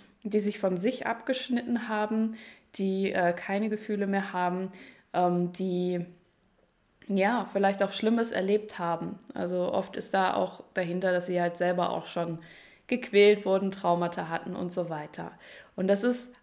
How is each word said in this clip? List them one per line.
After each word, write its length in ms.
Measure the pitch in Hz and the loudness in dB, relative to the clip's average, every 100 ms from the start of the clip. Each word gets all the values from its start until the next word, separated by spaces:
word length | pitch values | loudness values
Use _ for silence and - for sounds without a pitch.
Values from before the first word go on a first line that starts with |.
| - _ | -20 _
die 180 | 208 208 | -2 0
sich 180 | 202 - | 0 0
von 180 | 190 180 | 0 0
sich 300 | 214 254 - | 0 -2 -4
abgeschnitten 800 | 233 - 254 - 240 240 233 220 | -4 -2 -2 -2 -2 0 -4 -2
haben, 480 | 214 214 220 220 220 - - _ - | -2 0 2 0 -2 -14 -20 _ -4
die, 360 | 190 190 190 | 0 0 0
äh, 200 | 185 175 | 2 2
keine 360 | 175 - 196 214 | 2 -2 -2 0
Gefühle 380 | 214 214 208 196 | -2 -2 -2 0
mehr 260 | 196 196 | 0 0
haben, 380 | 180 180 180 190 - - - _ | 0 0 0 -4 -10 -20 -20 _
ähm, 400 | 175 180 175 175 | 2 4 4 0
die, 540 | 180 190 180 180 175 175 - _ _ _ _ _ _ _ _ - | -2 -2 0 0 -2 -4 -12 _ _ _ _ _ _ _ _ -2
ja, 380 | 196 196 240 - | 2 2 2 0
vielleicht 300 | 202 196 196 | 2 2 2
auch 100 | 196 | 0
Schlimmes 400 | - 220 233 226 | 0 2 2 2
erlebt 460 | - 190 208 214 - | 0 2 2 0 -4
haben. 400 | 170 165 170 - - | -2 -2 -4 -10 -12
Also 380 | - 175 180 180 | -6 -2 0 0
oft 240 | 196 - - | 0 -2 -6
ist 180 | - | -2
da 200 | 190 185 | 2 2
auch 280 | - 185 - - | 2 -2 -4 -8
dahinter, 380 | 185 170 180 185 | -4 -2 0 0
dass 140 | 180 180 | 0 0
sie 140 | 175 | 0
halt 160 | 175 175 | 0 2
selber 340 | 180 180 170 | 0 2 0
auch 160 | 170 - | 0 -4
schon 320 | 175 170 165 - - - - - | -6 -4 -6 -12 -20 -20 -14 -4
gequält 580 | - - 202 208 202 | -4 2 6 8 6
wurden, 260 | 196 190 196 | 4 0 0
Traumata 580 | 190 175 175 175 180 160 | -2 0 2 0 -4 -6
hatten 260 | 165 - 180 | -6 -6 -6
und 160 | 180 | -4
so 160 | 180 170 | -4 -4
weiter. 420 | 156 151 - 165 - - - - - | -6 -10 -12 -12 -14 -20 -20 -12 -2
Und 120 | 190 | 2
das 160 | 202 | 2
ist 260 | 240 247 - - | 2 0 -6 -14